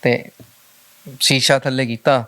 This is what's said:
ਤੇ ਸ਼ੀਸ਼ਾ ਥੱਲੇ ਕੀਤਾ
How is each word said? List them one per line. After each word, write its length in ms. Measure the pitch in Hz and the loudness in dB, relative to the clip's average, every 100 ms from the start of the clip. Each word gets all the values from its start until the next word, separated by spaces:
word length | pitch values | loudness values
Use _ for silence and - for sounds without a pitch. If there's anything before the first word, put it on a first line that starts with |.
ਤੇ 220 | 127 120 - _ - _ _ _ _ _ - 131 | 0 -2 -4 _ -20 _ _ _ _ _ -20 -4
ਸ਼ੀਸ਼ਾ 400 | - 139 123 135 | 0 0 2 0
ਥੱਲੇ 260 | 139 131 127 | 0 -4 -4
ਕੀਤਾ 400 | 117 - 135 | -2 0 0